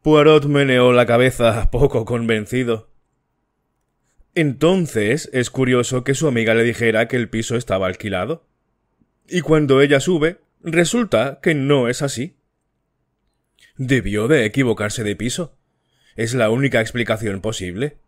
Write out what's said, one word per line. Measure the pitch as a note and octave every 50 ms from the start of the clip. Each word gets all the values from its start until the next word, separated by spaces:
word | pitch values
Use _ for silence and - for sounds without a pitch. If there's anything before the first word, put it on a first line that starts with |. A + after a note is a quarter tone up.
Poirot | _ D#3 D#3 D3+ D3 D#3 D#3 D3+ C#3
meneó | C#3+ C#3+ C#3+ C#3 C3+ B2+ B2 B2 B2
la | B2 A#2+ A#2+
cabeza | A2+ A#2 A#2 B2+ C3 - - A#2+ A2+ G#2+ A2 G#2 -
poco | - A#2+ C#3 C#3 - B2 A2+
convencido. | G#2+ A#2+ A#2 A#2 A2+ A2+ G#2+ G#2 - B2 B2+ B2+ A#2 A2+ A2 A2 _ _ _ _ _ _ _ _ _ _ _ _ _ _ _ _ _ _ _ _ _ _ _ _ _ _ _ _ _ _
«Entonces | F3 D#3+ D3 B2 - D#3 E3 F#3 F#3+ F3 D3 - A2 G#2 G#2 B2 D#3+ - -
es | - B2+ B2 -
curioso | - B2 C3 B2 B2+ B2 A#2+ - B2+ B2+ B2
que | - C3+
su | C#3 D#3+ D3+
amiga | B2 A#2 A2+ G#2+ A2
le | A2+
dijera | A#2 A#2+ A2 - A#2 A2+ G#2+ A2 A#2 A#2
que | -
el | B2 A#2 -
piso | - A2+ A2+ - A#2
estaba | A#2 A#2+ - F#2+ F#2+ F#2+ F#2
alquilado. | F#2 - - G#2+ F#2+ F2+ F#2 A#2 E3 E3 _ _ _ _ _ _ _ _ _ _ _ _ _ _ _ _ _ _
Y | F3+ F3+
cuando | D3 C3+ D#3 D#3 D3+ C3+ C3+ C3+
ella | C#3+ C#3+ C#3+ C3+
sube, | - F3 F#3 D#3+ D3 E3 F#3+ _ _ _ _ _
resulta | _ E3+ D#3 E3 F3 E3 - A#3+ A#3+ G3 - A2 A#2+ C#3 C#3+ -
que | - F#3 D#3+
no | D3 C3 C#3 D3 C#3 B2 A#2
es | B2 -
así. | D3 C#3 - A2+ B2+ F3+ _ _ _ _ _ _ _ _ _ _ _ _ _ _ _ _ _ _ _ _ _ _ _ _ _ _ _ _ _
Debió | - C3+ B2 C3+ B2 F2+ G2+ G2+ G#2 G#2+ B2
de | D#3+ C#3+ A2+
equivocarse | G#2+ - C3+ C3+ A#2+ G#2+ - G#2+ G#2 - -
de | A2+ G#2 G2+
piso. | - G#2 B2 - - F3 - _ _ _ _ _ _ _ _ _ _ _ _ _
Es | - A2+ A2+ A#2+
la | C3 A2+ G#2+
única | A2+ B2+ C#3 C3+ B2+ A#2+
explicación | A2+ - - B2 A#2 G#2 A2+ G2+ A2+ G#2+ G2 G2
posible». | - A2 G#2+ - F#2 F2+ F2 G2 C3 D3 - - _